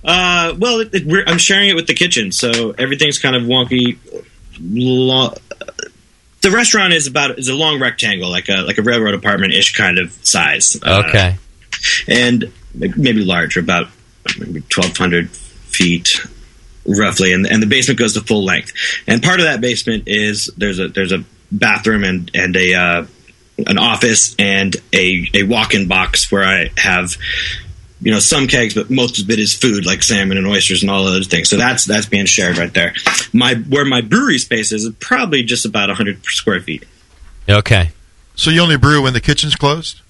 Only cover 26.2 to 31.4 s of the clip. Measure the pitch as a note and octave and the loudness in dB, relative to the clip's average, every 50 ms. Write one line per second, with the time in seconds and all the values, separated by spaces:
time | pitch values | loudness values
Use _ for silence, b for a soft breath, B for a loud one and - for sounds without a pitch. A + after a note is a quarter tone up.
26.2 | - - - G2 G2 F#2+ F#2+ F#2 E2 D2+ - - - F#2+ F#2 F2+ F2+ F2 - B | 0 0 0 2 2 2 2 2 0 -2 -2 -2 0 0 0 0 -2 -4 -6 B
27.2 | B B B B B B B B B B B - - - - - - A2+ A2 G#2 | B B B B B B B B B B B -20 -20 -20 -18 -6 -2 0 0 2
28.2 | - - E3 D3 C3+ B2 - B2+ A#2 G#2+ G2+ G#2+ G#2 G#2 C3 C3 B2 A#2+ A#2+ - | 2 2 2 0 2 2 2 2 0 0 0 -4 -2 0 0 0 0 0 -2 -4
29.2 | G2 F#2+ A#2 G#2+ G#2+ G2 - - - B2+ G#2+ G2+ F2+ F2 F#2+ F#2 - - G#2+ G2+ | -2 -2 0 0 0 -2 -2 0 0 0 0 0 0 -2 0 0 0 0 2 0
30.2 | G2 F#2+ F#2+ F#2+ F#2 G2 G#2 G2 - - F#2+ F2+ G2+ G2 G2 G2 G2 F#2+ F#2 F#2+ | 0 0 0 0 0 0 2 2 2 2 0 0 0 0 0 0 0 0 0 0
31.2 | F#2 F#2 F2 E2 | -2 -2 -2 0